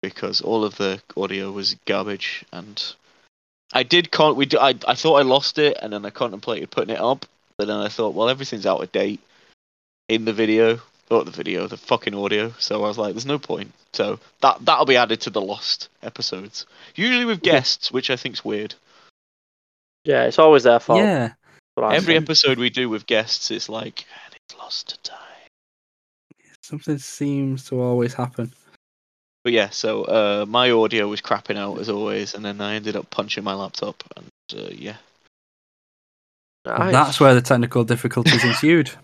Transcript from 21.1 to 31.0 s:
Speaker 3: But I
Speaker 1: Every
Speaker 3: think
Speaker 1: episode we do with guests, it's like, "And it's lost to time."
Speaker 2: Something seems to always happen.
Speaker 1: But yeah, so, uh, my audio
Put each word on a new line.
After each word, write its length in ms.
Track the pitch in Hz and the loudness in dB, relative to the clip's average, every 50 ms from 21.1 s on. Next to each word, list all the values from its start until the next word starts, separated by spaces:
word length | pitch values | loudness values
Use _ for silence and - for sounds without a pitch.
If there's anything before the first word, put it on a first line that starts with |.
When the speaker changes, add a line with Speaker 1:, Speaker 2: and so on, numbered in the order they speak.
| 185 143 120 113 - _ _ _ _ _ _ _ _ | 4 2 0 -2 -6 _ _ _ _ _ _ _ _
Speaker 3:
But 80 | - 117 | -2 0
I 120 | 107 110 | 2 2
Speaker 1:
Every 180 | 156 190 170 165 | 2 2 4 2
Speaker 3:
think 100 | 160 160 | 2 2
Speaker 1:
episode 340 | 156 160 143 - 143 131 123 | 2 0 2 4 2 2 2
we 120 | 123 120 | 0 -2
do 180 | - 127 127 120 | 0 -2 -2 -2
with 160 | 110 107 - | -2 -6 -2
guests, 440 | - 117 107 110 107 - - - - | 0 0 0 2 0 -4 -6 -6 -6
it's 180 | 113 104 - - | -6 -8 -8 -8
like, 380 | 110 110 110 110 - - - _ - - - | -10 -10 -10 -10 -12 -16 -18 _ -20 -20 -20
"And 100 | - - - _ _ | -20 -20 -20 _ _
it's 80 | - - | -20 -20
lost 300 | - - - - - - | -14 -12 -12 -12 -10 -12
to 100 | - - | -16 -14
time." 160 | _ - - - - - - - - _ _ _ _ _ _ _ _ _ _ _ _ _ _ _ _ _ _ _ _ _ _ _ | _ -16 -16 -16 -20 -20 -20 -20 -20 _ _ _ _ _ _ _ _ _ _ _ _ _ _ _ _ _ _ _ _ _ _ _
Speaker 2:
Something 340 | - - - 151 - - 151 | -16 -12 -12 -10 -6 -6 -6
seems 720 | 139 131 - - - 147 143 143 139 139 135 135 131 - - | -6 -6 -14 -8 -6 -4 -2 -2 -2 -2 -2 -4 -6 -6 -6
to 140 | 135 123 | -4 -2
always 320 | 123 123 123 123 120 120 127 | 0 2 2 2 0 0 -2
happen. 360 | - 127 123 - - 117 117 - _ _ _ _ _ _ _ _ _ _ _ _ _ _ _ _ _ _ | -4 -6 -6 -4 -8 -8 -8 -8 _ _ _ _ _ _ _ _ _ _ _ _ _ _ _ _ _ _
Speaker 1:
But 80 | 123 | 0
yeah, 160 | 117 113 101 98 | 2 2 2 0
so, 360 | - - - 110 110 107 98 | -4 -6 -4 -2 -2 -2 -2
uh, 420 | - 95 110 107 104 101 104 104 104 | 0 2 2 2 2 0 -2 -4 0
my 220 | 110 123 127 123 | 0 2 4 4
audio 380 | 120 113 110 107 120 113 | 4 4 4 4 2 0